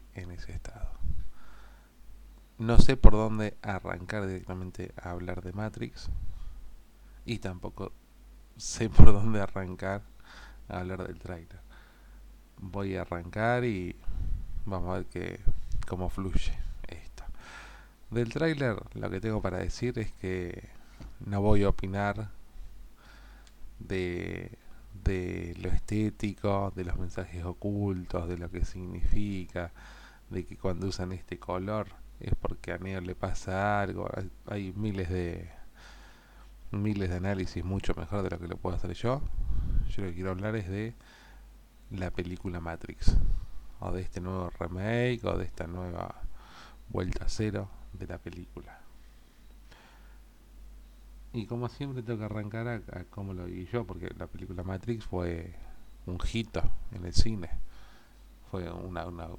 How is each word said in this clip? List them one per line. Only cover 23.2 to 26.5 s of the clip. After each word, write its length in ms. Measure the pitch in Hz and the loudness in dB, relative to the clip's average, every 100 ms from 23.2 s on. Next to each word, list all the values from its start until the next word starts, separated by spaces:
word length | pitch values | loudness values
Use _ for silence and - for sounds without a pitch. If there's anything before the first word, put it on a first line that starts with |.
| - - - - - - | -20 -20 -20 -16 -16 -14
de, 760 | 90 95 90 87 90 90 90 - - - - 95 | -8 -6 -4 -6 -8 -8 -12 -16 -18 -18 -18 -4
de 540 | 95 92 90 90 85 87 | -2 -2 -4 -6 -8 -8
lo 100 | 92 | 2
estético, 1040 | - - 107 107 - 104 98 101 | 2 2 0 0 -2 -6 -4 -2